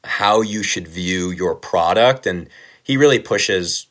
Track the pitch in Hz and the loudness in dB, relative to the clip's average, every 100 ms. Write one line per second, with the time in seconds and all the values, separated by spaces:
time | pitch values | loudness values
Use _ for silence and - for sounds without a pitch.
0 | - - 104 110 110 107 101 95 82 85 | -8 -2 2 2 0 -4 -4 -6 -8 -8
1 | 90 92 90 90 90 - - 92 85 98 | -4 -2 -4 -4 -4 -4 -2 0 2 4
2 | 120 131 - 90 82 - - - - 135 | 4 4 -2 -6 -8 -20 -20 -20 -4 4
3 | 147 123 - 104 - 95 87 - - | 4 4 0 -2 0 -2 -2 -6 -8